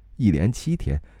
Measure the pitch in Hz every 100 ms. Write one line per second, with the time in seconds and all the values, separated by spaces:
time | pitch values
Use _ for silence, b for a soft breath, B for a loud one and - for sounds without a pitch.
0 | - - 110 71 104 - 156 170 - 71
1 | b b